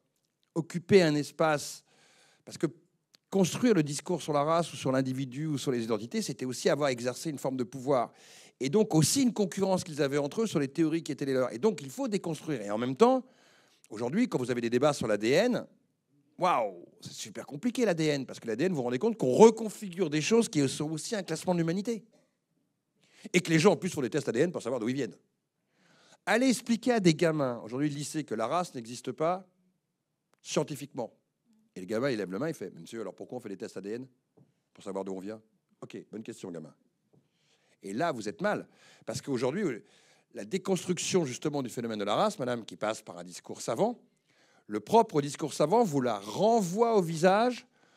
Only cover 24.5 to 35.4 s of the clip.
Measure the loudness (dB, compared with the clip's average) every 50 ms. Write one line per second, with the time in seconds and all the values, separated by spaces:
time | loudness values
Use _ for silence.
24.5 | 0 -4 -4 -4 -4 -2 -2 -2 -2 -2 -4 -6 -8 -12 _ _ _ _ _ _
25.5 | _ _ _ _ _ _ _ _ _ _ _ _ _ _ -2 2 2 4 4 4
26.5 | 2 2 0 -2 -2 0 2 2 2 4 6 4 4 4 4 2 2 2 0 -2
27.5 | -4 -6 -8 -8 -4 -2 -2 -2 -2 -4 -8 -6 -6 -6 -6 -4 -4 -4 -2 -2
28.5 | -2 -2 -4 -4 -8 -12 -12 -12 -12 -12 -10 -8 -6 -2 -2 -2 -2 -2 -6 _
29.5 | _ _ _ _ _ _ _ _ _ _ _ _ _ _ _ _ _ _ -10 -4
30.5 | -2 -2 -2 -2 -4 -12 -12 -12 -10 -8 -10 -10 _ _ _ _ _ _ _ _
31.5 | _ _ _ _ -16 -12 -8 -4 -2 0 0 0 0 -2 -4 -4 -4 -4 -4 -4
32.5 | -6 -6 -10 -12 -12 -14 -18 -14 -10 -10 -10 -10 -10 -14 -14 -12 -12 -12 -10 -10
33.5 | -12 -10 -10 -12 -10 -10 -10 -8 -8 -8 -10 -12 _ _ _ _ _ _ _ _
34.5 | _ _ _ _ _ -16 -12 -8 -6 -6 -6 -6 -8 -8 -8 -10 -12 -12